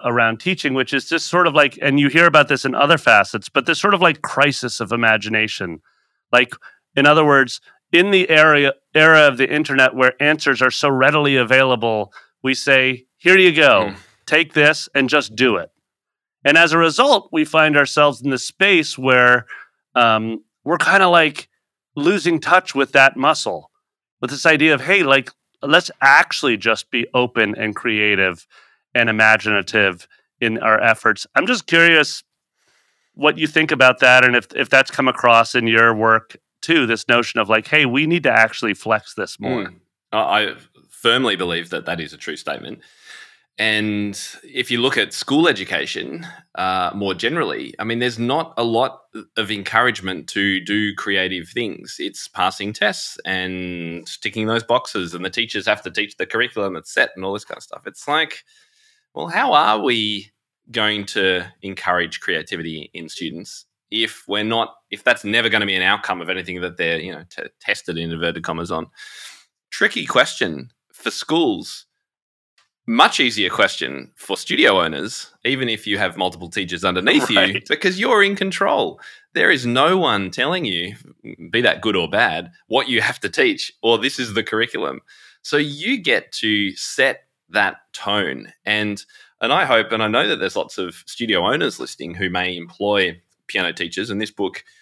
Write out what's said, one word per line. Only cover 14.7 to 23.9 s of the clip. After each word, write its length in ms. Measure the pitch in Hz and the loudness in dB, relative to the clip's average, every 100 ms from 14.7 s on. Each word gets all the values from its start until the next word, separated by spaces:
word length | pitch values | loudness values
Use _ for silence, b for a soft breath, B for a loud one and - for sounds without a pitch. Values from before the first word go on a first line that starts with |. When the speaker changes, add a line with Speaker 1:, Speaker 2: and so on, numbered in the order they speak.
| 160 - 139 | 2 -2 -2
Speaker 1:
and 140 | 131 | 0
just 260 | 147 104 107 | 0 0 0
do 220 | 127 95 | 2 2
it." 140 | - _ _ _ _ _ _ _ 143 | -4 _ _ _ _ _ _ _ 2
And 120 | 160 | 4
as 140 | 165 | 6
a 60 | 165 | 4
result, 500 | 165 147 277 214 - | 4 4 4 2 0
we 100 | 160 | -2
find 320 | 151 160 156 147 | 0 2 4 4
ourselves 460 | 139 147 147 117 | 2 4 2 2
in 80 | 139 | -4
this 160 | 131 - | -4 -4
space 520 | - 196 175 147 - | -2 2 2 0 -2
where, 480 | 131 127 123 123 - B B B _ | 2 6 6 4 0 B B B _
um, 480 | 123 117 110 110 110 _ _ | 2 2 2 -2 -8 _ _
we're 140 | 139 170 | -4 -2
kinda, 320 | - 196 180 | 2 4 6
like, 400 | 170 156 147 - _ _ _ _ - | 4 4 -2 -16 _ _ _ _ -2
losing 440 | 156 202 170 160 | 0 0 0 -2
touch 340 | 151 180 - | 2 2 2
with 200 | 139 135 | -2 2
that 240 | 139 135 127 | 4 4 4
muscle, 540 | 143 147 110 85 - _ _ | 0 0 -4 -8 -12 _ _